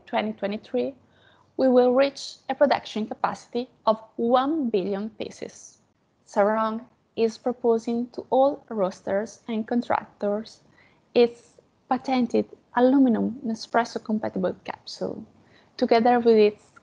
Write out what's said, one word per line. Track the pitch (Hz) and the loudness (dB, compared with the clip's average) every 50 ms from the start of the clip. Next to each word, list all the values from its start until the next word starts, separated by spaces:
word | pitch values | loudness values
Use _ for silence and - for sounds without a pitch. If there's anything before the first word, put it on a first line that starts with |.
| - | -10
twenty | - - 220 214 220 | -6 -6 -4 -4 -4
twenty-three, | 220 - - 202 202 220 - - - 247 247 262 269 - _ _ _ _ _ _ _ _ _ _ _ | -6 -8 -8 -8 -8 -10 -10 -6 -6 -4 -4 -6 -8 -12 _ _ _ _ _ _ _ _ _ _ _
we | - 262 262 | 0 2 4
will | 247 247 247 254 247 | 4 4 4 4 4
reach | 262 277 277 277 - - - - - _ - | 2 2 0 -2 -8 -14 -16 -18 -14 _ -10
a | 262 | 0
production | - 294 277 - - - - - 214 214 | 0 2 2 2 -2 -4 -6 -8 -6 -6
capacity | 214 - - - 180 - - - - - 240 254 - _ _ _ | -6 -6 -4 -4 -4 -4 -8 -12 -8 -8 -8 -8 -8 _ _ _
of | 226 214 220 - - _ | 0 0 0 -4 -10 _
one | - 233 233 247 254 262 277 330 320 269 233 | -4 0 2 2 2 2 0 -2 -2 -2 -2
billion | 220 196 180 196 202 196 208 220 | -2 -2 -2 -2 -4 -6 -6 -8
pieces. | - - - - - - - - - - - - _ _ _ _ _ _ _ _ _ _ _ | -10 -10 -12 -12 -12 -12 -14 -16 -16 -18 -20 -20 _ _ _ _ _ _ _ _ _ _ _
Sarang | _ - 220 196 208 220 220 220 220 220 226 240 - _ _ _ _ _ | _ -2 0 0 2 0 0 -2 -2 -4 -6 -10 -16 _ _ _ _ _
is | - 226 226 220 | -2 -2 -2 -2
proposing | - - 254 240 - - 240 226 226 226 247 233 233 240 240 | -4 -6 -6 -6 -2 0 0 0 0 -2 -4 -4 -4 -6 -8
to | - - - - | -10 -14 -6 -2
all | - 262 269 277 294 294 - - | 2 2 2 2 2 -2 -10 -10
roasters | 233 214 185 185 190 - _ - 196 196 220 220 - - _ | -4 -2 -2 -2 -4 -6 _ -4 -4 -4 -4 -6 -10 -14 _
and | - 233 214 220 | -6 -6 -6 -4
contractors | - 247 240 240 - 220 - 208 - _ _ - 202 202 214 220 - - _ _ _ _ _ _ _ _ _ _ _ - | -2 -2 -2 0 0 -2 -2 -2 -8 _ _ -4 -4 -4 -4 -6 -10 -16 _ _ _ _ _ _ _ _ _ _ _ 2
its | 247 240 233 240 - _ _ _ _ _ _ _ _ _ - | 2 2 2 0 -6 _ _ _ _ _ _ _ _ _ -6
patented | 262 247 - - 262 254 240 233 - 220 208 - - - _ _ - | -6 -6 -4 -2 -2 -2 0 0 0 -2 -2 -4 -8 -20 _ _ 0
aluminum | 247 247 254 262 277 269 254 220 202 196 202 226 277 - | 2 4 4 6 6 6 4 4 2 0 -4 -4 -6 -8
Nespresso | 220 226 220 - - - - - - - 220 - | -8 -8 -8 -8 -2 -2 -2 -2 -2 -6 -8 -6
compatible | - 214 214 220 214 - 190 185 180 - - _ | -4 -4 -4 -4 -4 -4 -4 -4 -4 -4 -6 _
capsule, | - - - _ - - - 185 - - - 220 - _ _ _ _ _ _ _ _ _ | -14 -14 -14 _ -20 -12 -10 -8 -8 -8 -10 -14 -18 _ _ _ _ _ _ _ _ _
together | - 262 240 247 226 220 247 247 240 | -4 0 2 4 4 4 4 4 4
with | 233 233 226 | 4 6 6
its | 214 208 208 208 - _ _ _ - | 6 6 4 2 -2 _ _ _ -20